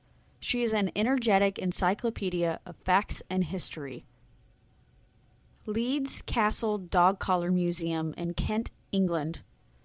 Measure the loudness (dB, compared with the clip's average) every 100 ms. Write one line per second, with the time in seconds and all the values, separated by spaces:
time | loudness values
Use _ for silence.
0 | _ _ _ _ -4 -2 0 2 0 0
1 | 0 2 4 4 4 0 -2 0 0 2
2 | -2 -2 -2 0 0 -2 -8 -8 0 0
3 | 0 -6 -4 -2 0 -2 -6 -8 -8 -10
4 | -14 _ -20 -20 -20 _ _ _ _ _
5 | _ _ _ _ _ _ -6 -2 0 -2
6 | -2 -6 -4 0 0 0 -2 -2 0 4
7 | 4 4 0 0 2 2 2 0 -2 -2
8 | -2 -4 -4 -2 0 -2 -4 -10 _ 0
9 | 2 2 -2 -6 -12 _ _ _